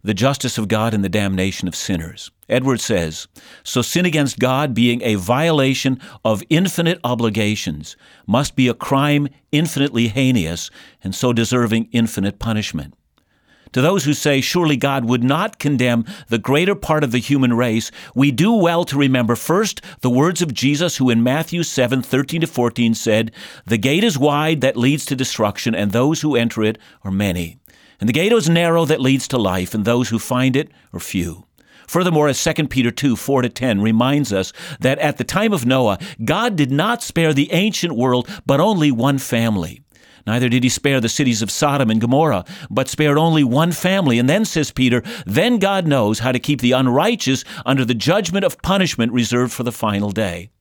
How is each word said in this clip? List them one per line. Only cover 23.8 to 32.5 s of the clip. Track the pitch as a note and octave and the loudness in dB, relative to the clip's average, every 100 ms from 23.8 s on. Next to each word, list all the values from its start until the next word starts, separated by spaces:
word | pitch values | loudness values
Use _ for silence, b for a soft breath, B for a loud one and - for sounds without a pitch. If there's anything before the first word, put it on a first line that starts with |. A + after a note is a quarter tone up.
| B2 D#3+ | 2 2
is | A3+ C#3+ | 2 2
wide | D3 C#3+ D#3 D#3 | 2 2 0 0
that | C3 A#2+ | 0 2
leads | B2+ D3 - | 0 0 -4
to | |
destruction, | C3 B2+ - G#2+ - A#2+ | -4 -4 0 -2 0 -4
and | F#2 G2+ | -2 0
those | A2+ C#3 D#3+ | 2 0 0
who | D3+ | 0
enter | B2 A#2 - | 0 0 0
it | G#2+ A2 b b | -2 -2 b b
are | G2 | -6
many. | F#2+ G2+ F2 E2 - _ b b b | -2 -2 -2 -6 -12 _ b b b
And | A2 | -2
the | |
gate | B2 G3 | 2 2
is | A#3 D#3 | 2 4
narrow | E3+ E3+ E3 D#3 | 2 4 2 2
that | D#3 | 2
leads | C3 C3+ - | 2 2 0
to | C3 | 0
life, | G2 F#2 F#2 | 0 0 -2
and | G#2+ | -2
those | G#2 A#2+ B2 | 0 0 0
who | A2+ | -4
find | - B2 C3 C3 | -2 0 2 0
it | C#3+ b b | -4 b b
are | F2+ | -12
few." | - G2 E2+ D#2 - _ b b b | -6 -4 -4 -8 -20 _ b b b
Furthermore, | E3+ F#3 D#3 D3 | -2 0 2 0
as | C3 | 0
Second | E3+ | -2